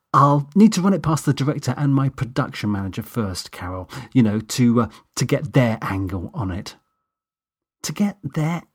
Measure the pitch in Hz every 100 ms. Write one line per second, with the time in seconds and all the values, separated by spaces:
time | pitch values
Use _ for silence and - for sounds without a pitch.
0 | _ - 143 147 143 196 214 180 190 185
1 | 160 156 - 143 139 143 135 131 147 135
2 | 135 - 117 131 139 - 104 98 98 90
3 | 107 - 101 90 - - 92 92 90 135
4 | - 135 110 107 110 - 120 117 110 -
5 | _ - 127 139 151 139 120 110 - 95
6 | 95 92 95 175 98 104 - - _ _
7 | _ _ _ _ _ _ _ _ - 151
8 | 202 - 139 160 151 170 -